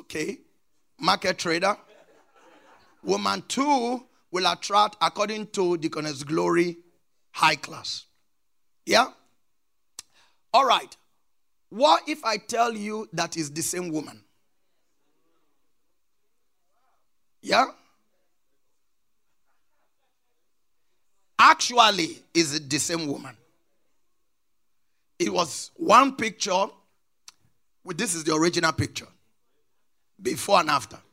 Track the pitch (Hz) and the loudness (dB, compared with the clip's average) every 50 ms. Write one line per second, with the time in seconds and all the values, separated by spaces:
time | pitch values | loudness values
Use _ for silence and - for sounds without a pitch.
0 | - - - 156 156 - 247 - _ _ _ _ _ _ _ _ _ _ _ - | -20 -12 -8 -8 -6 -6 -8 -12 _ _ _ _ _ _ _ _ _ _ _ -4
1 | 151 175 196 190 - 185 185 - - 175 160 170 185 196 202 - - _ - - | 0 0 0 0 0 -4 -4 -2 -2 -2 -2 0 0 -2 -2 -4 -8 _ -20 -20
2 | - _ _ _ _ _ _ - - - - - _ - - _ _ _ _ _ | -20 _ _ _ _ _ _ -20 -20 -20 -20 -20 _ -20 -20 _ _ _ _ _
3 | - 190 190 208 202 98 196 196 - - - 247 277 294 285 262 233 240 254 247 | -4 -2 -2 0 0 -2 -2 -2 -4 -6 -2 -2 2 2 2 2 2 -2 -4 -4
4 | - _ _ _ _ _ - 180 190 175 175 - - - 196 208 208 208 - - | -8 _ _ _ _ _ -4 0 0 0 0 -2 -4 0 2 4 2 2 2 0
5 | 165 165 - 196 208 208 220 214 208 - - 202 185 175 175 165 151 160 - 156 | -2 -2 0 0 -4 -2 -2 -6 -8 -8 -4 -2 0 0 0 0 -2 -4 -4 -4
6 | 151 151 147 127 143 139 160 165 175 175 170 170 175 175 170 - - _ _ _ | -8 -8 -8 -10 -8 -4 -2 0 0 2 2 2 2 0 -2 -10 -16 _ _ _
7 | _ _ _ _ _ _ - - 165 156 156 147 - - 160 - - - - - | _ _ _ _ _ _ -4 2 2 2 2 0 -6 -14 -16 -14 -12 -12 -12 -12
8 | - _ _ _ _ _ _ _ _ _ _ _ _ _ _ _ - - 196 214 | -14 _ _ _ _ _ _ _ _ _ _ _ _ _ _ _ -4 2 2 2
9 | 254 254 - _ _ _ _ _ _ _ _ _ _ _ _ _ _ _ _ - | 2 2 -2 _ _ _ _ _ _ _ _ _ _ _ _ _ _ _ _ -20
10 | - _ _ _ _ _ _ _ _ - - 240 269 240 208 165 - - - _ | -20 _ _ _ _ _ _ _ _ 2 2 4 4 6 4 2 2 -4 -18 _
11 | _ _ _ _ _ _ _ _ _ _ _ _ _ _ 175 214 269 302 330 339 | _ _ _ _ _ _ _ _ _ _ _ _ _ _ -4 2 4 4 4 4
12 | - 294 302 - - 220 220 214 - - 233 226 240 240 226 214 202 214 214 214 | 2 -4 -8 -6 -4 -4 -4 -4 -6 -6 -2 0 0 0 -2 -6 -8 -8 -8 -8
13 | 214 - - 170 170 165 - 170 156 143 143 165 156 - - 180 180 170 156 156 | -10 -8 -6 -6 -6 -6 -4 -8 -8 -8 -6 -8 -6 -6 -6 -6 -6 -6 -6 -6
14 | 139 - - 107 _ _ _ _ _ _ _ _ _ _ _ _ _ _ _ _ | -8 -8 -16 -20 _ _ _ _ _ _ _ _ _ _ _ _ _ _ _ _
15 | _ _ _ _ _ _ _ _ _ _ _ _ _ _ _ _ _ _ _ _ | _ _ _ _ _ _ _ _ _ _ _ _ _ _ _ _ _ _ _ _
16 | _ _ _ _ _ _ _ _ _ _ _ _ _ _ _ _ _ _ _ _ | _ _ _ _ _ _ _ _ _ _ _ _ _ _ _ _ _ _ _ _
17 | _ _ _ _ _ _ _ _ - 185 185 214 262 - - - _ _ _ _ | _ _ _ _ _ _ _ _ -6 0 2 2 2 0 -2 -18 _ _ _ _
18 | _ _ _ _ _ _ _ _ _ _ _ _ _ _ _ _ _ _ _ _ | _ _ _ _ _ _ _ _ _ _ _ _ _ _ _ _ _ _ _ _
19 | _ _ _ _ _ _ _ _ _ _ _ _ _ _ _ _ _ _ _ _ | _ _ _ _ _ _ _ _ _ _ _ _ _ _ _ _ _ _ _ _
20 | _ _ _ _ _ _ _ _ _ _ _ _ _ _ _ _ _ _ _ _ | _ _ _ _ _ _ _ _ _ _ _ _ _ _ _ _ _ _ _ _
21 | _ _ _ _ _ _ - - 226 294 320 311 - - 247 240 226 214 202 180 | _ _ _ _ _ _ 2 6 8 8 8 6 2 -2 4 6 6 6 6 2
22 | 165 135 - - - _ - 170 170 139 143 156 151 131 143 143 - - 170 165 | -2 -4 -6 -12 -16 _ 0 0 0 0 -2 -8 -6 -4 -4 -2 -2 -2 -4 -4
23 | 160 143 135 123 120 - - _ _ _ _ _ _ _ _ _ _ _ _ _ | -4 -6 -8 -8 -10 -16 -20 _ _ _ _ _ _ _ _ _ _ _ _ _
24 | _ _ _ _ _ _ _ _ _ _ _ _ _ _ _ _ _ _ _ _ | _ _ _ _ _ _ _ _ _ _ _ _ _ _ _ _ _ _ _ _
25 | _ _ _ - 180 202 190 175 170 147 - - - - _ - 165 175 202 240 | _ _ _ -6 -6 -4 -2 -2 -4 -4 -6 -12 -14 -14 _ -8 0 6 6 6
26 | 277 269 269 - 226 220 - - - 202 180 185 202 220 - _ _ _ _ _ | 6 6 2 -4 -6 -6 -6 -6 -6 -2 0 -2 -2 -2 -6 _ _ _ _ _
27 | _ _ _ _ _ - _ _ _ _ _ _ _ _ _ _ _ - 165 151 | _ _ _ _ _ -20 _ _ _ _ _ _ _ _ _ _ _ -12 -6 -6
28 | 226 196 170 165 151 160 156 156 165 180 170 170 165 160 - - 147 - - - | -4 -4 -4 -4 -2 -2 0 2 2 2 0 2 0 0 0 0 -4 -6 -6 -12
29 | - - _ _ _ _ _ _ _ _ _ _ _ _ _ _ _ _ _ _ | -16 -16 _ _ _ _ _ _ _ _ _ _ _ _ _ _ _ _ _ _
30 | _ _ _ _ 190 123 - - - - 202 185 165 151 147 135 - - - - | _ _ _ _ -6 -6 -6 -4 -2 2 4 4 4 4 0 -2 -2 -4 -18 -20
31 | _ _ | _ _